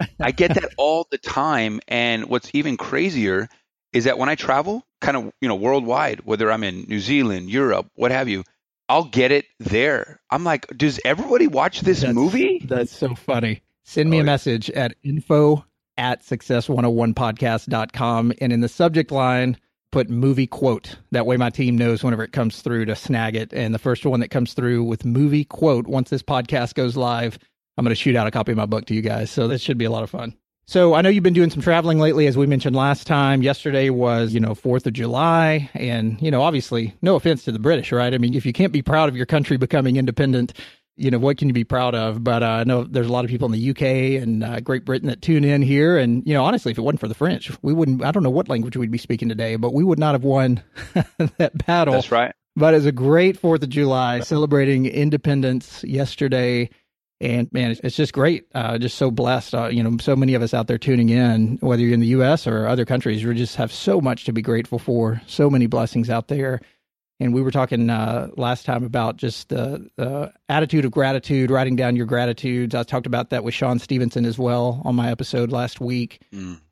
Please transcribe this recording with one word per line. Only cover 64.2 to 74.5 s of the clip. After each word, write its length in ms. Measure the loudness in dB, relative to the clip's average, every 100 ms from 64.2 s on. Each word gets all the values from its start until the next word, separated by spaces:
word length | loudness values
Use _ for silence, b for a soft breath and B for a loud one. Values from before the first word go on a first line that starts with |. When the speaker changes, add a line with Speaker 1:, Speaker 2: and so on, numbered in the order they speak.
| -4
Speaker 2:
to 60 |
be 80 | -4
grateful 380 | -2 -2 -2 -6
for, 420 | -2 0 0 -2 -6
so 240 | 0 2
many 160 | 4 2
blessings 440 | 0 -2 -2 -2
out 180 | -4 -4
there. 320 | -4 -4 -6 b b _ _ _ _
And 160 | -2
we 80 | 0
were 80 | 0
talking, 400 | 0 0 0 0
uh, 380 | 0 -2 -4 -6 -6
last 280 | -4 -4
time 200 | -4 -4
about 320 | -4 -2 -4 -4
just 320 | -6 -8 -8
the, 420 | -6 -6 -8 -12 -8
the 360 | -6 -6 -8 -12 -4
attitude 360 | -2 2 0
of 80 | 0
gratitude, 580 | 0 0 0 -2 0 2
writing 240 | 2 0
down 220 | 0 0 0
your 100 | 0
gratitudes. 640 | 0 0 -2 -4 -4 -2 -4
I 80 |
talked 240 | -4 -6 -4
about 220 | -4 -4
that 120 | -4
with 100 | -4
Sean 280 | -4 -2 -2
Stevenson 440 | -2 -2 -2 0
as 140 | -2 -2
well 420 | -2